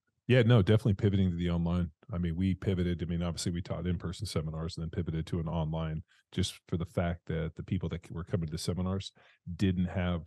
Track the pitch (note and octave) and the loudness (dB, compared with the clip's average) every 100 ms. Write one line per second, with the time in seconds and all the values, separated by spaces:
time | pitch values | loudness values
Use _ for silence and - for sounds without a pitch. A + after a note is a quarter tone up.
0 | _ _ - B2+ A2+ A#2+ F#2 G#2+ A2 F#2+ | _ _ 4 6 8 6 8 4 4 2
1 | G#2 G2 F#2 E2+ F2 F2 E2+ F2 E2+ - | 2 4 2 2 0 0 0 0 -2 -6
2 | - F2 F2 E2 F#2+ F#2 - F2+ F2+ E2+ | -8 -4 -2 0 0 0 0 0 0 -2
3 | E2 E2+ F2 D#2 G2+ E2+ - D#2+ F2 F2 | -2 -2 -2 -2 -4 -4 -4 -4 -2 -2
4 | E2+ - G2 E2+ D#2 D#2 D#2+ - D#2+ E2+ | -4 -8 -4 -4 -4 -4 -6 -6 -6 -4
5 | D#2+ D#2+ D#2 F2+ D#2+ E2 D#2 D#2+ D#2+ D#2+ | -4 -2 -2 -2 -2 -2 -2 -2 -2 -4
6 | - _ _ - F2+ - - F2+ E2+ - | -8 _ _ -2 -2 -4 -6 -4 -2 -2
7 | E2+ E2+ - D#2+ D#2+ - - F#2 E2 E2 | -2 -2 -4 -4 -4 -6 -4 -4 -2 -6
8 | - E2 D#2 E2+ D#2+ E2 - F2 F#2 F#2+ | -8 -10 -4 -4 -2 -4 -4 -2 -2 -2
9 | - _ - _ - E2+ G2 F2+ F2 F#2+ | -6 _ -20 _ -12 0 2 2 0 0
10 | F2+ F2 | 0 0